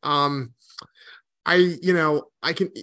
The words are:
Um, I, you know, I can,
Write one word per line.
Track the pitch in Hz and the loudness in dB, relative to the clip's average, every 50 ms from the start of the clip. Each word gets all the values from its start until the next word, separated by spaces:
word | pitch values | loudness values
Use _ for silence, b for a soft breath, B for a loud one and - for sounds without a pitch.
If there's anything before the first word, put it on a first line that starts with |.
Um, | - 147 147 143 143 143 143 139 127 120 123 B B B B B B B B B B B B B B _ _ _ - | -4 -2 0 2 2 0 0 -4 -8 -10 -14 B B B B B B B B B B B B B B _ _ _ -4
I, | - 170 180 180 180 170 - | 2 4 4 4 4 0 -2
you | 175 185 180 | 0 0 2
know, | 170 160 156 151 147 - - _ _ | 2 2 2 0 -2 -4 -6 _ _
I | - 160 170 | -6 -4 -2
can, | - 190 190 - - | -2 -4 -4 -6 -10